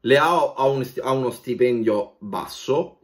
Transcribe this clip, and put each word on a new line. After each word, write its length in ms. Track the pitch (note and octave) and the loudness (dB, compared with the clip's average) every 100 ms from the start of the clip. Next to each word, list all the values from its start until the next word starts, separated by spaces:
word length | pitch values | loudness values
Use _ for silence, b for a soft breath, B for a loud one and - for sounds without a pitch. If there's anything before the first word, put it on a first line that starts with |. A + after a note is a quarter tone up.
Leao 520 | - C#3 D#3+ E3+ C#3+ | 4 4 6 2 0
ha 140 | - C3+ | 0 0
un 160 | C3+ | 0
sti-, 160 | A#2+ - | -4 -6
ha 100 | C3 | -2
uno 220 | C3+ B2 | -2 -2
stipendio 880 | - - A#2 B2 A#2+ A2 G#2 - _ | -6 -8 0 2 2 0 0 -4 _
basso, 800 | G#2 F#2+ - - - C#3+ F3+ - | -10 -8 -10 -12 -2 -2 -2 -10